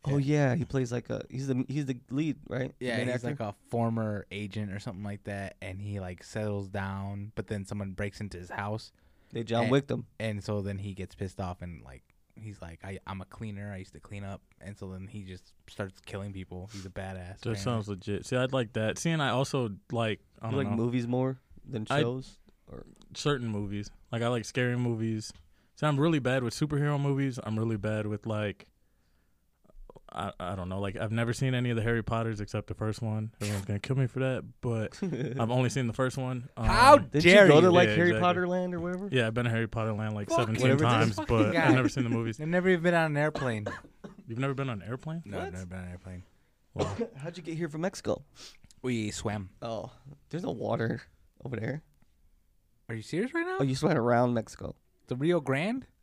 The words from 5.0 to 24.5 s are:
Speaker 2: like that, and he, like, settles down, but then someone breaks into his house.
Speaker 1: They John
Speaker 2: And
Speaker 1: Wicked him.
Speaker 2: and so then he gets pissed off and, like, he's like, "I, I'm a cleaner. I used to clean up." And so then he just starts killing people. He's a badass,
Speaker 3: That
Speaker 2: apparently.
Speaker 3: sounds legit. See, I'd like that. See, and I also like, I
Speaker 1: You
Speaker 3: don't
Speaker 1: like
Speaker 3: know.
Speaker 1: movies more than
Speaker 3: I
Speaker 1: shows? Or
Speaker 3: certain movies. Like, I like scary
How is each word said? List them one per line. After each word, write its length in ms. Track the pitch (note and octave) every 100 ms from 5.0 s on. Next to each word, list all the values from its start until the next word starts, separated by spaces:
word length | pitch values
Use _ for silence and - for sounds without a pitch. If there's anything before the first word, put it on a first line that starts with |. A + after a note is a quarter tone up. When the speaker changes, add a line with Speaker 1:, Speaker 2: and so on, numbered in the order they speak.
Speaker 2:
like 200 | G#2 G2+
that, 320 | - G2+ G2 -
and 220 | F#2+ F#2+
he, 180 | G2+ G2+
like, 240 | F#2 F2+
settles 440 | - A2+ G#2+ G2+ G2
down, 640 | G2+ G2 G2 G2 G2+ G#2
but 140 | - G#2+
then 180 | G#2 F#2+
someone 240 | G#2 G2
breaks 300 | F#2 G#2 -
into 160 | G2+ F2
his 100 | F2
house. 420 | F#2+ G2+ A2 - _ _ _ _
Speaker 1:
They 120 | A#2
John 200 | A2+ A#2
Speaker 2:
And 80 | A#2
Speaker 1:
Wicked 180 | C3+ C#3
him. 160 | B2 A2+ _
Speaker 2:
and 240 | A2 G#2
so 200 | F#2+ G#2
then 160 | G2 G2
he 160 | G2+
gets 200 | F#2+ F#2
pissed 260 | - G2 -
off 200 | F#2 F2+
and, 200 | F2 D#2+
like, 180 | A#1+ C2 _ _ _
he's 260 | - A2 G2
like, 180 | E2+ E2
"I, 140 | F#2+ F#2+ -
I'm 140 | G2
a 40 | F#2
cleaner. 440 | - A2+ G2+ G#2
I 60 | F#2+
used 140 | F#2
to 60 | -
clean 240 | - G2+
up." 160 | G2 G2 _ _
And 160 | F#2+ G2+
so 100 | G2
then 160 | F#2 F#2+
he 160 | G#2+
just 280 | F#2+ F2+ - _ -
starts 320 | - G2 - -
killing 260 | G2+ G2+
people. 380 | F#2+ F#2 F#2 F#2+
He's 140 | G#2 F#2
a 40 |
badass, 240 | F#2+ F#2+
Speaker 3:
That 240 | F#2 F2+ G2
Speaker 2:
apparently. 220 | A#2+ G#2+
Speaker 3:
sounds 240 | G2 A#2 G#2
legit. 380 | F#2+ G2 G2 F#2+
See, 100 | B2+
I'd 160 | B2+
like 200 | C3+ A2+
that. 240 | A2 A2 -
See, 120 | E3+
and 120 | D#3+
I 80 | C#3
also 400 | A#2+ C3+ C#3 A#2 F#2+ _
like, 280 | A#2 A2+ G2+ _ -
I 60 | A2+
Speaker 1:
You 40 |
Speaker 3:
don't 60 | A2
Speaker 1:
like 120 | G#2+
Speaker 3:
know. 60 | A2+
Speaker 1:
movies 300 | A#2+ B2 A#2+
more 320 | B2 C3 C3+ _ - -
than 180 | B2 G#2+
Speaker 3:
I 100 | C#3
Speaker 1:
shows? 380 | A#2+ C3 C3 - - _ -
Or 140 | - - - -
Speaker 3:
certain 340 | - D3+ C#3 A#2
movies. 420 | G#2 G2+ G2+ G#2 - -
Like, 100 | A#2+
I 60 | A#2
like 160 | A#2+
scary 320 | G#2+